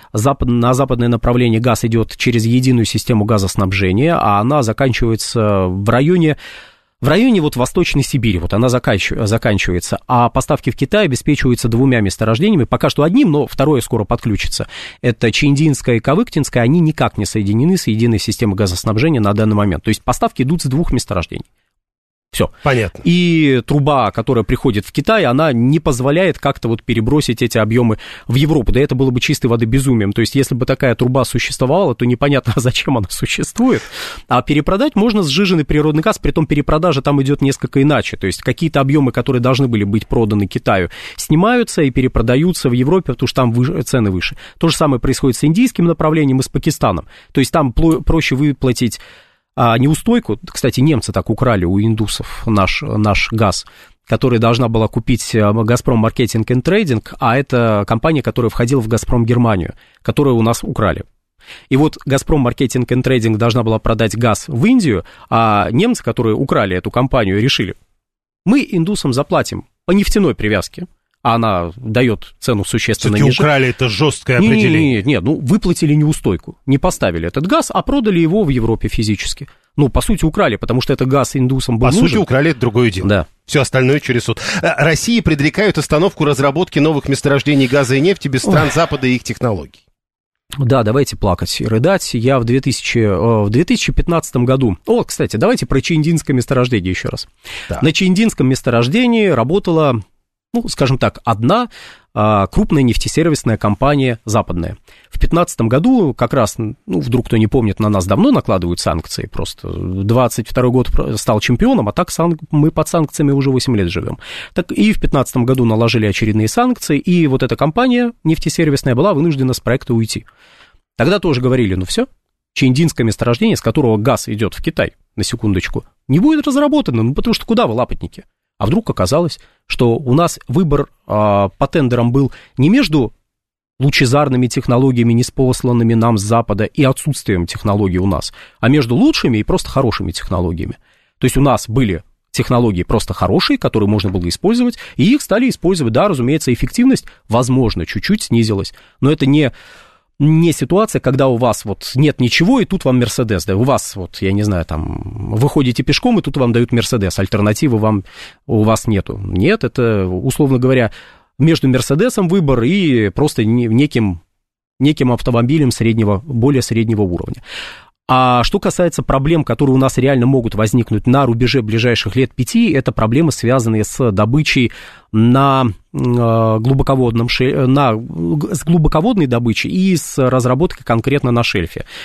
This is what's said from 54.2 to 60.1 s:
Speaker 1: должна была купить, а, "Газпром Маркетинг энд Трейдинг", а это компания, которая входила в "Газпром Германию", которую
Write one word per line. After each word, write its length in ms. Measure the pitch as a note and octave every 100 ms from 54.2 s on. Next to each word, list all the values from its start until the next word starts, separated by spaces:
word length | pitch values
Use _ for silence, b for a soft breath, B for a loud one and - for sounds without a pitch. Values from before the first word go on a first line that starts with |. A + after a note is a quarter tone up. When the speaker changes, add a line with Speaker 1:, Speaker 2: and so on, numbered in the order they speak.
| C3 A#2
Speaker 1:
должна 300 | A2+ A#2+ A#2+
была 200 | A2+ A2
купить, 460 | A#2+ - A#2 - A2+
а, 160 | G#2
"Газпром 460 | A2 G#2+ A#2+ - A#2
Маркетинг 520 | A2 - A#2+ A2 A2
энд 140 | B2
Трейдинг", 500 | E3 G3+ F3+ A2 - -
а 160 | A#2+ C3
это 480 | C3+ B2 A2+ G#2 G2+
компания, 360 | A2+ D#3+ D3+
которая 280 | A#2+ B2+ A2+
входила 300 | - B2 C#3
в 80 | A2
"Газпром 360 | A2+ - B2
Германию", 500 | A2+ A#2+ A#2 G2 - - b b
которую 340 | -